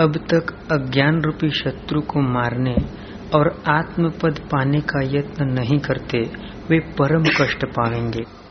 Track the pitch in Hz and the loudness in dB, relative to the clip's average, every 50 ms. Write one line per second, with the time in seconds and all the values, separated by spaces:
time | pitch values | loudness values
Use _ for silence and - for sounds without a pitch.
0 | 165 156 147 165 - - 170 165 165 - - - - - 165 147 135 131 127 135 | 2 2 2 0 -2 0 0 2 2 0 -6 -8 -4 -2 -2 -2 0 0 2 2
1 | 139 147 156 165 151 156 151 - - 156 143 - - 139 127 - - - 156 151 | 4 4 4 2 2 0 -2 0 -2 -2 -2 -2 -2 -4 -6 -6 -6 -4 -2 -2
2 | 147 - - 151 139 131 123 123 120 120 120 123 127 131 123 120 - - - - | -2 0 0 0 2 2 2 0 0 0 0 0 0 0 0 0 -2 -2 -4 -12
3 | - - - - - - - 156 143 - - - - 165 147 156 165 - - - | -14 -14 -14 -14 -4 2 4 4 4 4 0 0 0 2 2 2 0 -2 0 0
4 | 170 165 160 - - 160 151 - - - - 143 131 135 143 147 147 - - 143 | 0 0 0 0 0 0 0 -2 -4 -2 0 0 2 2 2 2 0 0 0 -2
5 | 135 131 135 143 143 143 - - 147 135 127 127 123 117 143 147 139 - 135 - | 0 0 0 -2 -2 -2 -4 -2 -2 0 0 0 0 2 0 0 2 0 -2 -2
6 | - - - 123 113 - - - - - - - - - 160 165 160 - - - | -2 -2 -2 -2 -2 -2 -4 -10 -12 -14 -14 -8 0 2 2 2 2 2 0 2
7 | 143 139 151 160 160 156 143 - 143 120 - - - 127 - - 117 117 117 120 | 2 4 4 4 4 4 2 2 2 0 0 -2 -4 -4 -2 0 0 0 0 -2
8 | 117 117 110 113 113 - - - - - | -2 -2 -4 -4 -6 -8 -10 -18 -20 -20